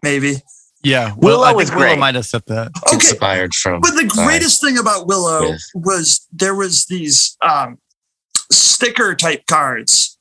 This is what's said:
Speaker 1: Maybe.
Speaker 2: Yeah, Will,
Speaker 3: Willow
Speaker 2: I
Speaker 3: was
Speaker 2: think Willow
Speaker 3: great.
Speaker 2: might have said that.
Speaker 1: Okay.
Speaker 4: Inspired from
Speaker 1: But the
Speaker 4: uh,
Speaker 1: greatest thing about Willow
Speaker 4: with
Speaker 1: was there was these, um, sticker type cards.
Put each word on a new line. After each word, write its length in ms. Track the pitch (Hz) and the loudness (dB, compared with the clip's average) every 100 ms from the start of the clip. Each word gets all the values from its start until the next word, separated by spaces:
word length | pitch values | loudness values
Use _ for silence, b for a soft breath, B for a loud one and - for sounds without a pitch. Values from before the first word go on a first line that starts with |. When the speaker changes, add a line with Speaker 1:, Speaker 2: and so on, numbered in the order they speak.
Speaker 1:
Maybe. 340 | 147 143 139 139 _ - _ _ | -2 -2 -2 -4 _ -20 _ _
Speaker 2:
Yeah, 320 | 139 131 113 104 | 0 0 0 2
Will, 220 | 196 233 | 4 6
Speaker 3:
Willow 40 | |
Speaker 2:
I 80 | 254 | 4
Speaker 3:
was 160 | 226 160 | 4 0
Speaker 2:
think 100 | 175 | 2
Willow 100 | 180 | 2
Speaker 3:
great. 60 | 151 | 2
Speaker 2:
might 140 | 139 | 2
have 120 | 123 113 | 0 -4
said 160 | 120 - | -6 -6
that. 240 | 113 113 - - | -6 -6 -4 -2
Speaker 1:
Okay. 80 | |
Speaker 4:
Inspired 600 | - - 107 101 95 92 | 2 2 2 0 0 -2
from 260 | - 95 87 | -2 -2 0
Speaker 1:
But 120 | 85 | 0
the 180 | - 214 214 | 0 -2 0
Speaker 4:
uh, 40 | - | 0
Speaker 1:
greatest 360 | 330 330 - | 0 0 0
thing 160 | 294 247 | 0 0
about 280 | 233 202 175 | 0 -2 -2
Willow 440 | 196 175 160 156 | -2 0 0 -2
Speaker 4:
with 120 | 156 - | -4 -10
Speaker 1:
was 520 | 185 170 185 160 - _ | -8 -2 -2 0 -2 _
there 220 | 165 190 | -4 -2
was 320 | 196 196 170 - | -2 -2 -2 -2
these, 500 | 180 156 139 - - | -6 -2 0 0 -2
um, 360 | 165 151 127 - _ _ _ _ _ - - | 0 0 -2 -10 _ _ _ _ _ -10 0
sticker 600 | - - - 240 233 220 160 | 2 4 2 0 0 -2 0
type 300 | 165 151 - | -2 -2 0
cards. 720 | 160 139 120 110 - - - | 0 0 -2 0 0 0 -6